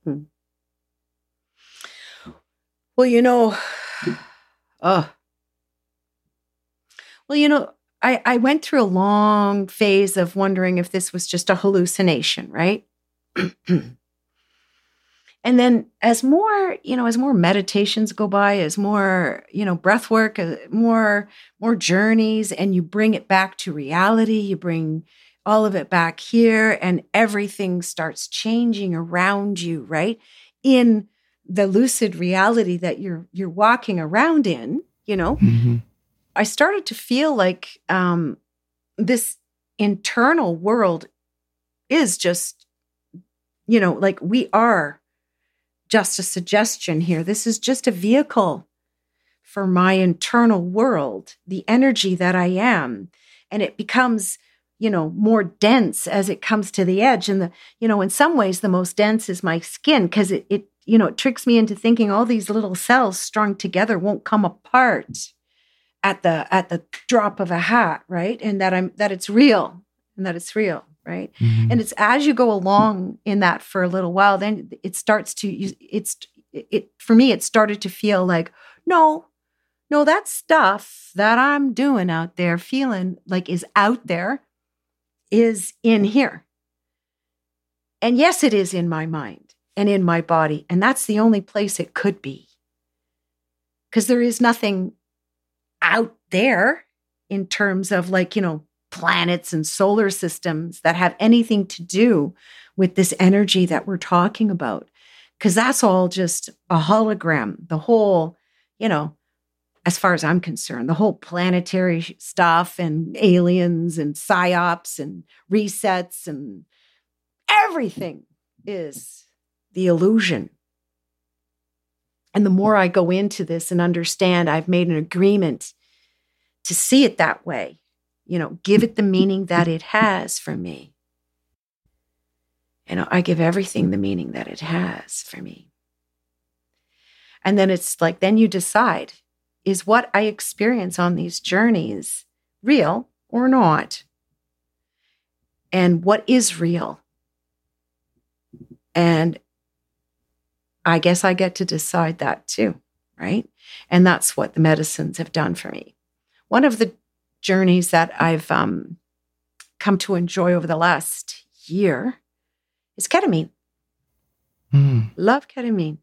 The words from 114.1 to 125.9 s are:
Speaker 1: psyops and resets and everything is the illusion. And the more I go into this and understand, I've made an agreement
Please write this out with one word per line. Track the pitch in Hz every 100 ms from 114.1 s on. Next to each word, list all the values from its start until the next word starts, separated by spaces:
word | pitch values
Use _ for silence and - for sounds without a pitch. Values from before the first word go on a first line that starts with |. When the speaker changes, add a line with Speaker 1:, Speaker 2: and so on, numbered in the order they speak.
| 147
Speaker 1:
psyops | - 185 180 180 175 170 - -
and | 147 180 - _ _
resets | 202 208 180 214 185 175 - -
and | 147 139 95 _ _ _ _ _ _ _ _ -
everything | 415 415 330 226 - 180 - _ _ _ _ 175
is | 196 160 135 - - _ _ _ _ _
the | - 185
illusion. | 165 185 226 190 135 - _ _ _ _ _ _ _ _ _ _ _ _ _ _ _ _ _ _
And | 202 202
the |
more | 185 202 208
I | 185
go | 185 175
into | 185 202 -
this | 180 170 -
and | 175
understand, | 175 170 170 - 185 180 165
I've | 156 165
made | 180 175
an | 160
agreement | 160 180 196 202 170 127 - _ _